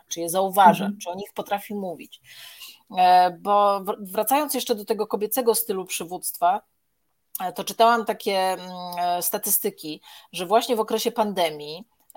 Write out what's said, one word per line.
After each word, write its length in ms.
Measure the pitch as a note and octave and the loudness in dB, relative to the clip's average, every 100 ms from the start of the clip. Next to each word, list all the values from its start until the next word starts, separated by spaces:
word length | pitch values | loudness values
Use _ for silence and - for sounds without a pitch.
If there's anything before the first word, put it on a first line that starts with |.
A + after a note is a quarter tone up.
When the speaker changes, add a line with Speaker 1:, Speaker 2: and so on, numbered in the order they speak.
| - | -10
Speaker 1:
Czy 120 | E3 | -6
je 80 | E3+ | -2
zauważa? 560 | F#3 F#3+ F#3+ F#3 F3 G3 | 0 2 8 8 8 0
Speaker 2:
Mhm. 120 | G#3 | -6
Speaker 1:
Czy 100 | F3 | -10
o 60 | F#3 | -12
nich 180 | G3+ | -12
potrafi 420 | - - G3+ - G#3 | -12 -8 -8 -6 -8
mówić? 460 | F#3+ D#3+ - - - - - - - - _ F#3 | -8 -10 -16 -20 -20 -20 -20 -20 -20 -20 _ 2
E, 340 | F3+ F3+ F3+ | 6 6 6
bo 500 | E3+ F#3+ G3+ G#3 G3 | 0 2 4 4 2
wr-, 160 | F#3+ A3 | -4 -8
wracając 540 | F#3+ G3 G#3 C#4 C#4+ | -6 -4 0 0 0
jeszcze 220 | B3+ - G#3+ | -4 -2 -4
do 100 | G#3 | -2
tego 220 | G#3 G#3 | -4 -2
kobiecego 480 | G3+ G#3 C4 A#3 A3 | -4 -2 0 2 0
stylu 300 | - F#3+ F#3 | -2 -6 -6
przywództwa, 760 | - E3+ F3+ - - F3 G#3 - _ _ _ _ _ _ - | -8 -8 -10 -10 0 0 0 -4 _ _ _ _ _ _ -10
e, 120 | F#3 | -8
to 100 | F3+ | -6
czytałam 420 | F#3+ - A3+ A#3 A3 | -4 4 4 4 0
takie, 340 | G#3+ G#3 F#3+ | -4 -2 0
mm, 300 | F#3+ F3+ F#3 F3+ F3+ F3 | 0 -2 -8 -12 -10 -4
e, 220 | F3 F3 | -2 -2
statystyki, 800 | E3+ G3+ G#3 - G#3 - D#3 D#3 - - _ | -2 -4 -2 -2 -2 -6 -10 -14 -16 -20 _
że 140 | E3+ F3+ | -10 2
właśnie 300 | A3 - A3 | 2 2 -2
w 40 | |
okresie 320 | A3 A3 A#3 | 0 -2 -2
pandemii, 720 | A#3+ G#3 F#3 E3 D3+ D3 E3 - _ _ | -2 -2 0 -2 -2 -10 -14 -16 _ _